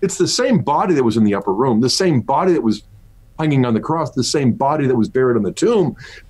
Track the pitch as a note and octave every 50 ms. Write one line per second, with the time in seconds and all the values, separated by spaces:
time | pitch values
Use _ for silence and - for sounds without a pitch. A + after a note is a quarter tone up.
0 | G3+ F3+ - - F3 C3+ - - B3 C4+ A#3 D#3 - C#3 D3 E3 G#3 F#3+ E3 C#3
1 | B2 A2+ G#2+ A#2 G#2+ G#2 G2+ G2 - G2+ F#2+ G#2+ C3+ C3+ A2+ G#2+ B2+ B2 - -
2 | F#3+ F3+ D3+ A#2+ A2 - C#3 D3+ F#3 F#3 E3+ C#3 A2+ A2 G2+ - - - - -
3 | - - - - - - - - D#3+ D#3 C#3+ C3+ B2 A#2+ A2+ G#2 - - D#3+ E3
4 | D3 C#3 - C3 A#2+ - - D3+ C#3 A#2+ G2+ - C3+ C#3 D3+ D3 C#3 B2+ C3 A#2
5 | G#2+ - - C3 C3 B2 A#2+ A2 G2+ F2+ - - - A3 A#3+ G3+ E3+ B2 - -
6 | - - - - -